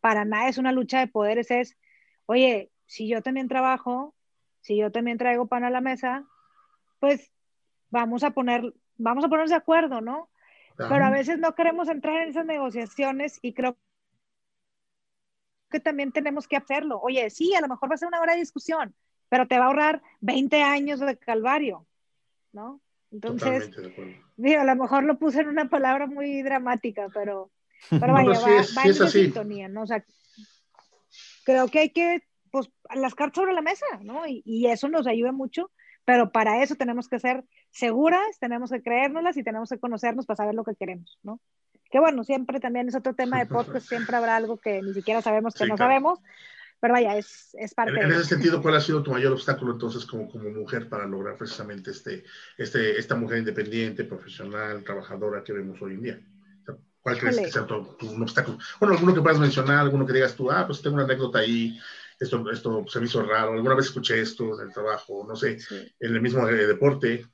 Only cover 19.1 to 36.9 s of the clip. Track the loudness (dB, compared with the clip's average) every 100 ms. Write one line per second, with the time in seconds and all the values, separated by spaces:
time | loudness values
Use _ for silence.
19.1 | _ _ 0 2 4 4 4 2 0 _
20.1 | _ -2 0 2 4 4 2 0 -2 -2
21.1 | -4 -2 -2 2 0 0 -6 _ _ _
22.1 | _ _ _ _ -16 -16 -16 _ _ _
23.1 | -12 -6 -4 0 -2 -4 -12 -16 -14 -16
24.1 | -18 _ -2 4 4 4 2 2 2 2
25.1 | 2 2 0 0 0 0 2 2 2 -2
26.1 | -4 -4 -4 -2 -2 0 -2 -4 -6 -8
27.1 | -6 -6 -6 -10 _ _ _ -2 0 6
28.1 | 6 6 6 8 6 6 4 4 6 6
29.1 | 6 4 2 -6 -8 -10 -8 -4 -6 -6
30.1 | _ _ -20 -20 _ _ _ _ _ _
31.1 | -20 -20 -12 2 4 4 4 2 2 2
32.1 | 2 _ _ _ -6 -6 _ -12 -4 -4
33.1 | -2 -4 0 0 0 -2 -2 -4 -8 -10
34.1 | -10 -8 -10 -6 0 2 2 0 0 0
35.1 | 0 0 -2 -6 -6 -8 _ _ _ 2
36.1 | 4 4 2 2 2 0 0 -4